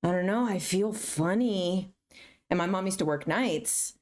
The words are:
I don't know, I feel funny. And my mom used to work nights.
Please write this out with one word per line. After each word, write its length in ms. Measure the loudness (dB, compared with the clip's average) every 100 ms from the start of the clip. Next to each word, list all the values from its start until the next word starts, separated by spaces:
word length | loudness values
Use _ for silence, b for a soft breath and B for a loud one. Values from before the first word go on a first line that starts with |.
I 80 | 2
don't 140 | 0 2
know, 200 | 0 0
I 120 | -2
feel 340 | 0 0 0
funny. 1000 | -2 -6 -2 2 2 2 2 0 0 -2 -12 _ B B B B
And 80 | 0
my 80 | 2
mom 180 | 0 -2
used 140 | -2
to 60 | 0
work 220 | 0 0
nights. 680 | 0 0 0 -2 -2 -2 -8